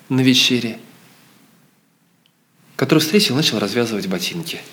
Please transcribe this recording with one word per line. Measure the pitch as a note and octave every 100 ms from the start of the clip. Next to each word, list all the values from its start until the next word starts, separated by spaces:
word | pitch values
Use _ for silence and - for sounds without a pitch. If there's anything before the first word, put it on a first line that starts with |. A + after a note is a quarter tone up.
| -
на | C3
вечере, | C3 B2+ - B2 A2+ A2 - - - _ _ _ _ _ _ _ _ _ _ _ _ _ _ _ _ -
который | C3 D#3+
встретил, | D#3 G#3 G#3
начал | B2+ E3+ A2
развязывать | G2+ A2+ A2+ G#2 F#2
ботинки | F#2 - E2+ D#2+ - -